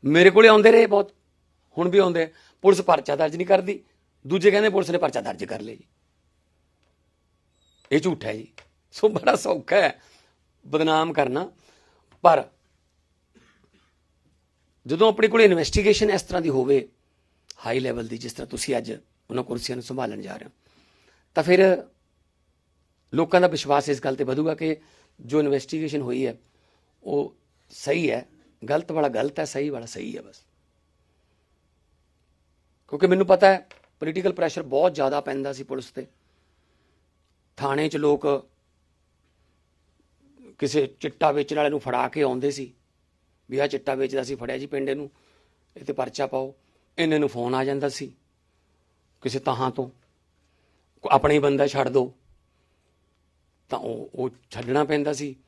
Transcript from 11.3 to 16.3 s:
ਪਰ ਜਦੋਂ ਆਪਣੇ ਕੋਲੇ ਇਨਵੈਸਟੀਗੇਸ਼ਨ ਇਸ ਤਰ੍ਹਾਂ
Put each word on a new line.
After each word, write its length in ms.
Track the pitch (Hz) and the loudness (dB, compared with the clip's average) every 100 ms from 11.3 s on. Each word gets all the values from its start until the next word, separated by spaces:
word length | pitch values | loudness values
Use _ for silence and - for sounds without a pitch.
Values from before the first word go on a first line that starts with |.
| 131 180 _ _ _ _ _ _ _ | -2 -6 _ _ _ _ _ _ _
ਪਰ 260 | 170 160 - _ _ _ _ _ _ _ _ _ _ _ _ _ _ _ _ _ _ _ _ _ _ _ - | 4 4 0 _ _ _ _ _ _ _ _ _ _ _ _ _ _ _ _ _ _ _ _ _ _ _ -8
ਜਦੋਂ 220 | 160 220 | 2 2
ਆਪਣੇ 200 | 220 220 | 4 2
ਕੋਲੇ 160 | 226 | 6
ਇਨਵੈਸਟੀਗੇਸ਼ਨ 680 | 214 175 151 - 202 208 208 | 6 6 2 2 2 4 2
ਇਸ 120 | 190 | 0
ਤਰ੍ਹਾਂ 200 | - | -2